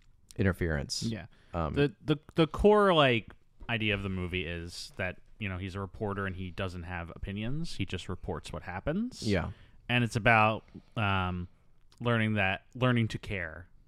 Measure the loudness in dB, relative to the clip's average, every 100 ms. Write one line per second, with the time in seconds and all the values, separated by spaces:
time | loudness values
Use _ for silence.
0 | -20 -20 _ 0 0 2 0 0 -2 -4
1 | -4 -6 -10 -20 -8 -4 -2 2 0 -2
2 | -4 -4 -2 2 2 6 6 8 6 6
3 | 6 4 0 -20 _ -18 -4 0 2 0
4 | 0 -2 -2 -2 -4 -6 -8 -10 -14 -6
5 | -6 -6 -16 -8 -6 -6 -6 -6 -8 -6
6 | -4 -2 -4 -4 -8 -6 -6 -6 -8 -8
7 | -8 -8 -8 -6 -4 -2 -4 -4 -4 -4
8 | -6 -8 -6 -8 -6 -10 -8 -6 -4 -2
9 | -4 -4 0 0 0 -8 -18 -20 -2 0
10 | 2 2 6 6 6 2 -8 -20 -12 -2
11 | 0 2 0 -2 -6 -12 -20 -20 -20 -6
12 | 0 2 2 2 2 0 _ 0 2 4
13 | 2 -2 -6 -6 -6 -10 -16 -20